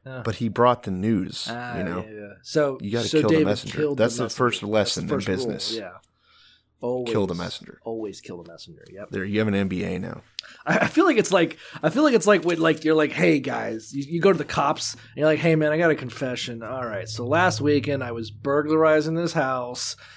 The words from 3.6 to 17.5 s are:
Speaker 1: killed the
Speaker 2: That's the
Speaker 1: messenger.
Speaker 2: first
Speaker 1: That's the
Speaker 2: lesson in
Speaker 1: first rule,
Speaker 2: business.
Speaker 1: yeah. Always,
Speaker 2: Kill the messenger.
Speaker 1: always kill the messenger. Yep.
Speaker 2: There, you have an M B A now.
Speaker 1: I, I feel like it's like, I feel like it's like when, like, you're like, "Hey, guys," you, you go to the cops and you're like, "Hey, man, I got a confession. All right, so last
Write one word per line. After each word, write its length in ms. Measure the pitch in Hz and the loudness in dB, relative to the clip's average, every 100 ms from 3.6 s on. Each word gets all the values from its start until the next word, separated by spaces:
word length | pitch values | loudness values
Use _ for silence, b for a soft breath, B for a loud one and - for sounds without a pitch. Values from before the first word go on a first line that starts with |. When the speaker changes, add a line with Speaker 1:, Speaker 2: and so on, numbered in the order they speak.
| - - | -4 -4
Speaker 1:
killed 200 | 151 143 | -2 2
the 60 | |
Speaker 2:
That's 120 | 110 117 | 0 0
the 60 | |
Speaker 1:
messenger. 120 | 117 - | -4 0
Speaker 2:
first 220 | 123 113 | 0 0
Speaker 1:
That's 80 | 101 | 0
the 40 | |
Speaker 2:
lesson 300 | 107 98 - | 0 0 -2
in 40 | 85 | -4
Speaker 1:
first 180 | - 98 | -4 -2
rule, 80 | 92 | -4
Speaker 2:
business. 360 | 120 104 - 113 | -4 -6 -6 -8
Speaker 1:
yeah. 140 | 95 90 _ _ b b b b b _ | -10 -16 _ _ b b b b b _
Always, 320 | 120 127 120 | -6 -4 -2
Speaker 2:
Kill 160 | 110 95 | 0 0
the 60 | 87 | -2
messenger. 420 | 87 - - - | -6 -10 -14 -16
Speaker 1:
always 360 | - 113 107 95 | -10 -8 -8 -10
kill 220 | - 90 | -14 -14
the 80 | 82 | -16
messenger. 340 | 85 - 82 - | -20 -20 -20 -20
Yep. 180 | 95 101 | -18 -10
Speaker 2:
There, 120 | 101 | -8
you 140 | 95 104 | -4 0
have 80 | 110 | 0
an 80 | |
M 140 | 98 98 | 0 0
B 160 | 90 | -2
A 160 | 90 90 | -4 -6
now. 200 | 92 - - - B B B | -8 -12 -14 -14 B B B
Speaker 1:
I, 120 | 190 | 0
I 80 | 226 | 2
feel 160 | - | 2
like 120 | 370 247 | 2 4
it's 140 | 196 | 4
like, 260 | 185 165 - B B | 4 2 -2 B B
I 100 | 156 | -2
feel 120 | 190 | 4
like 100 | 302 | 4
it's 120 | 233 180 | 4 4
like 180 | 202 | 4
when, 140 | 160 170 | 4 2
like, 260 | 160 156 | 2 2
you're 120 | 156 160 | 4 4
like, 160 | 175 | 4
"Hey, 260 | - 175 151 | 2 4 4
guys," 560 | 131 120 110 113 - | 2 -4 -4 -8 -8
you, 80 | 139 139 | -8 -6
you 60 | 170 | 2
go 120 | 190 | 4
to 60 | 180 | 4
the 60 | |
cops 500 | 147 - 143 151 - | 0 0 0 0 -4
and 60 | - B | -10 B
you're 120 | B 151 | B 2
like, 100 | 151 | 4
"Hey, 160 | 165 | 4
man, 160 | 160 151 | 4 4
I 80 | 156 | 4
got 140 | 170 | 2
a 20 | |
confession. 720 | 147 127 - 135 123 - 117 | 2 -2 -8 -6 -6 -8 -10
All 200 | 113 131 | -8 -8
right, 240 | 120 104 - | -6 -6 -8
so 160 | 110 | -6
last 360 | 120 156 180 | -2 2 2